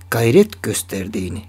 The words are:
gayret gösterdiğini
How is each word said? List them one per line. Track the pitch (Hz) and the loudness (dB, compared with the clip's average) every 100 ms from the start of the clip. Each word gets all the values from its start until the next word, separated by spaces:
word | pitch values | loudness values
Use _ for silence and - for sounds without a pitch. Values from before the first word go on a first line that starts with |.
| - | -8
gayret | 117 117 151 208 - | 0 4 6 4 0
gösterdiğini | - 98 - 98 95 101 90 - | -6 -6 -6 -8 -8 -6 -8 -8